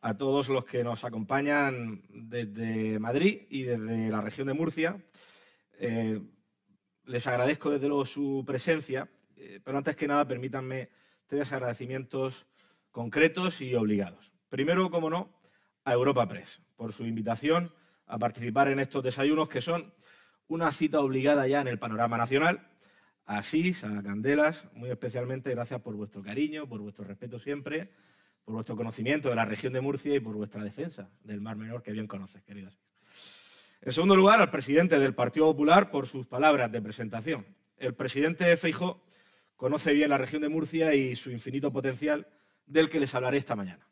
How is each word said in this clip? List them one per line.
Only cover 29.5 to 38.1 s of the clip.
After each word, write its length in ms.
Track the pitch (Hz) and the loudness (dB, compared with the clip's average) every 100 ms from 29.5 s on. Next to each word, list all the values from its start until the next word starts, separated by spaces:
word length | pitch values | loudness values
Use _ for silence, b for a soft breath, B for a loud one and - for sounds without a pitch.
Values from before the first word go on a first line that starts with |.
| 104 127 | -2 -4
de 80 | 127 | -2
Murcia 340 | 131 135 147 143 | -2 -4 0 -2
y 60 | |
por 120 | 110 107 | -2 -8
vuestra 260 | 104 104 | -8 -8
defensa 480 | 104 - 170 - 98 _ 107 | -10 -8 -10 -10 -18 _ -12
del 160 | 104 | -10
Mar 160 | 107 107 | -8 -10
Menor 260 | 110 120 | -10 -10
que 80 | 120 | -8
bien 160 | 107 107 | -8 -8
conoces, 340 | 101 95 - | -10 -12 -18
queridas. 360 | _ 101 95 _ _ _ B B B B B B B B | _ -18 -18 _ _ _ B B B B B B B B
En 100 | - | -4
segundo 240 | 127 185 196 | 2 8 10
lugar, 240 | 190 220 | 10 8
al 100 | 175 | 6
presidente 480 | 127 127 143 180 151 | 2 4 4 6 6
del 160 | 135 | 4
Partido 340 | - 120 156 156 | 4 0 6 4
Popular 440 | 143 147 170 190 | 6 8 8 6
por 160 | 143 131 | -2 -4
sus 180 | 135 123 | -8 -8
palabras 460 | 123 156 143 120 | 2 4 6 2
de 100 | 113 | -2
presentación. 640 | 104 104 113 113 110 117 98 - _ _ | -6 -8 -8 -6 -6 -6 -8 -20 _ _
El 180 | 131 117 | -6 -4
presidente 600 | 131 | -4